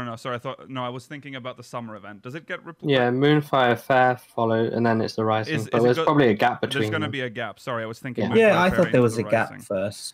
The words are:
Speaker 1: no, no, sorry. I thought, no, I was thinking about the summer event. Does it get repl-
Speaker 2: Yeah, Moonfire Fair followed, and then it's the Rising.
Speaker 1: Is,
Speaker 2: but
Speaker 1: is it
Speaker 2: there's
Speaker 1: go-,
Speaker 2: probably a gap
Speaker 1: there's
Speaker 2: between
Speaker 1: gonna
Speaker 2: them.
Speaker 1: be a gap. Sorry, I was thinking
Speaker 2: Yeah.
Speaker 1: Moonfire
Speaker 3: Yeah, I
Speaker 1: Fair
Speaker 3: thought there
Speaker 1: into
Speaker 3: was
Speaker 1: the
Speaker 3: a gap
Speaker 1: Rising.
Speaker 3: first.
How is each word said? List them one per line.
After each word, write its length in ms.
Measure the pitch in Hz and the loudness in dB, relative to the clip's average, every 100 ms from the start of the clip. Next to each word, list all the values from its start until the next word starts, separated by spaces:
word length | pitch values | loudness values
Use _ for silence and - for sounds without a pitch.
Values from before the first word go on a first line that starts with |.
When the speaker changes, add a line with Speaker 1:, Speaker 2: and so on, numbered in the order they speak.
| 123 | -8
Speaker 1:
no, 60 | |
no, 40 | 113 | -10
sorry. 200 | 135 120 | -8 -8
I 40 | |
thought, 300 | 135 - 78 | -8 -12 -12
no, 160 | 131 123 | -8 -8
I 20 | |
was 160 | 127 - | -10 -14
thinking 280 | 147 143 135 | -16 -14 -14
about 220 | 123 117 | -14 -14
the 60 | |
summer 320 | 110 127 117 107 | -14 -12 -12 -14
event. 240 | 98 104 | -16 -16
Does 140 | 127 156 | -14 -16
it 100 | - | -12
get 160 | 180 | -14
repl- 260 | - 160 151 | -14 -8 0
Speaker 2:
Yeah, 200 | 135 123 | 2 2
Moonfire 680 | 123 143 151 147 135 123 117 | 2 4 4 2 2 2 2
Fair 380 | - 131 127 123 | 2 4 4 2
followed, 560 | - - 117 113 113 | -6 -2 0 0 0
and 140 | 113 117 | 0 2
then 160 | 113 | 2
it's 140 | 110 - | -2 -2
the 100 | 113 | 0
Rising. 300 | 110 110 156 | 0 -2 -4
Speaker 1:
Is, 120 | - | -2
Speaker 2:
but 100 | - | 2
Speaker 1:
is 40 | |
it 20 | 160 | 2
Speaker 2:
there's 100 | 160 | 2
Speaker 1:
go-, 80 | 160 | 2
Speaker 2:
probably 240 | 147 123 | 4 4
a 40 | 104 | 4
gap 260 | 120 113 | 0 0
Speaker 1:
there's 120 | 110 | -4
Speaker 2:
between 180 | 131 107 | -2 -2
Speaker 1:
gonna 140 | 104 151 | -2 -4
Speaker 2:
them. 60 | |
Speaker 1:
be 100 | 135 | -6
a 80 | 127 | -8
gap. 300 | 110 110 - | -8 -10 -10
Sorry, 240 | - 117 | -8 -6
I 40 | 113 | -6
was 120 | 113 | -10
thinking 240 | 135 117 107 | -10 -6 0
Speaker 2:
Yeah. 40 | |
Speaker 1:
Moonfire 80 | 220 | 4
Speaker 3:
Yeah, 240 | 220 175 | 6 6
I 80 | 185 | 4
Speaker 1:
Fair 80 | 185 | 2
Speaker 3:
thought 60 | |
there 40 | 175 | 2
Speaker 1:
into 120 | 131 | 4
Speaker 3:
was 140 | 120 113 | 2 0
Speaker 1:
the 80 | 101 | -2
Speaker 3:
a 40 | |
gap 180 | 113 104 | 0 -2
Speaker 1:
Rising. 140 | 101 - | -6 -8
Speaker 3:
first. 480 | 98 98 - - | -4 -4 -8 -16